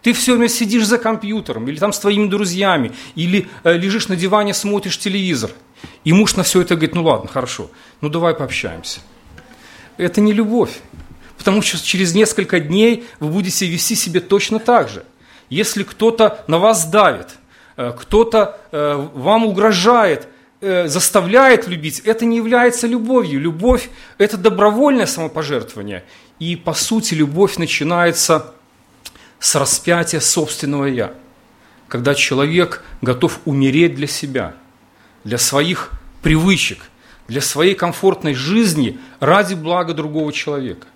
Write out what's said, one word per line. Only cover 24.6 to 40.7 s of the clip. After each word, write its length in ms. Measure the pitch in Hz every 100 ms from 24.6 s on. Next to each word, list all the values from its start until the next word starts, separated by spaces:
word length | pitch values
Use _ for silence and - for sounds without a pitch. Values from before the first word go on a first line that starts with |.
| 208 214 285 262 190
самопожертвование. 1000 | 160 160 160 143 135 - 110 101 92 - - _ _
И, 180 | 165 170
по 160 | -
сути, 420 | 156 - 220 -
любовь 440 | 160 147 156 196 -
начинается 960 | 165 - 151 175 170 170 - 160 - - _ _ _ _ - _ - _
с 140 | -
распятия 680 | 147 139 - - 170 165 160
собственного 680 | - - 156 - 143 143 139
«я». 260 | 123 101 - - _ _ _ _ _ _
Когда 280 | 123 127
человек 680 | 143 - 131 147 170 170 - - -
готов 380 | 123 127 170 -
умереть 500 | - 139 135 139 170
для 120 | 135 143
себя, 480 | - 147 127 85 - _ _ _ _ _ _
для 120 | 107 117
своих 540 | - 139 160 180 - - - -
привычек, 560 | - 156 175 185 - 92 - _ _ - -
для 140 | 123
своей 320 | - 139 175
комфортной 600 | 185 175 - 196 185 156
жизни 640 | 131 135 214 220 151 120 131 - -
ради 340 | 143 190 190
блага 380 | 185 156 175 165
другого 400 | 160 151 151 151
человека. 540 | 147 - 143 127